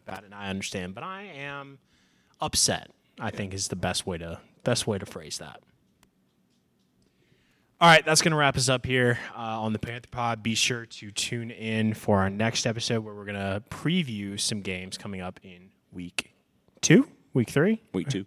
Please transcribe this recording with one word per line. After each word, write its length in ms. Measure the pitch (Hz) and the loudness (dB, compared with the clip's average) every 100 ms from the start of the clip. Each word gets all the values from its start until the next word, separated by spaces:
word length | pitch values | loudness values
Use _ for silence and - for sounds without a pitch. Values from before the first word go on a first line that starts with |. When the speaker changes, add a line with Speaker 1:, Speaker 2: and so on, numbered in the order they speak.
| - | -14
Speaker 1:
about 180 | 95 | -14
it, 20 | 101 | -14
and 80 | 101 | -12
I 140 | 101 | -6
understand, 460 | 95 - 98 90 101 | -6 -6 -6 -8 -10
but 80 | |
I 180 | 175 190 | -12 -14
am 540 | 202 139 143 143 139 135 _ _ _ _ _ _ | -14 -14 -12 -12 -14 -20 _ _ _ _ _ _
upset, 480 | 151 - - 95 - _ _ - | -2 0 2 0 -6 _ _ -10
I 100 | 110 | -8
think 240 | - 98 | -6 -6
is 140 | 98 - | -6 -6
the 60 | 92 | -4
best 300 | 90 90 - | -2 -2 -4
way 120 | 85 | -8
to, 220 | 82 85 - _ | -8 -12 -16 _
best 220 | 127 117 - | 0 0 0
way 100 | 98 | -4
to 80 | 98 | -6
phrase 320 | 90 80 - | -12 -12 -12
that. 240 | 76 - _ _ _ _ _ _ _ _ _ _ _ _ _ _ _ _ _ _ _ _ _ _ | -12 -18 _ _ _ _ _ _ _ _ _ _ _ _ _ _ _ _ _ _ _ _ _ _
All 80 | 170 | 10
right, 160 | 156 | 10
that's 180 | 156 156 | 8 4
gonna 120 | 170 151 | 4 4
wrap 220 | 139 135 | 4 4
us 120 | 127 | 2
up 160 | 127 131 | 0 2
here, 320 | 127 123 117 - 113 | 4 4 2 -4 -8
uh, 40 | 113 110 | -6 -2
on 100 | 110 | -2
the 80 | 110 | -2
Panther 300 | 120 120 - | -4 -10 -10
Pod. 320 | 123 117 113 | -4 -4 -2
Be 140 | 113 110 | -2 0
sure 300 | - 123 113 | 0 -2 -8
to 240 | - 104 | -16 -10
tune 400 | 104 - 120 117 | -8 -6 -6 -8
in 420 | 110 110 110 110 | -8 -2 2 2
for 260 | 107 - 101 | 2 4 4
our 100 | 95 | 4
next 360 | 101 113 - 123 | 2 0 0 -2
episode 380 | 113 - 117 110 | -2 -2 -2 -4
where 80 | |
we're 120 | 104 101 | -12 -8
gonna 380 | 101 98 101 - | -6 -4 -4 -6
preview 680 | - 147 180 135 104 101 104 | -6 -2 0 -2 -6 -6 -4
some 220 | - 107 | -4 -4
games 360 | 95 92 92 - | -6 -8 -10 -12
coming 240 | 104 95 | -10 -10
up 180 | 90 - | -10 -12
in 260 | 95 90 95 _ _ | -20 -20 -20 _ _
week 400 | 92 87 - - _ _ _ _ _ | -12 -8 -8 -10 _ _ _ _ _
two, 260 | - 190 - - _ | 6 6 6 -6 _
week 160 | 135 110 | 0 2
three? 320 | 139 185 226 _ | 2 2 0 _
Speaker 2:
Week 160 | 92 139 | -4 -2
two. 160 | 101 | -4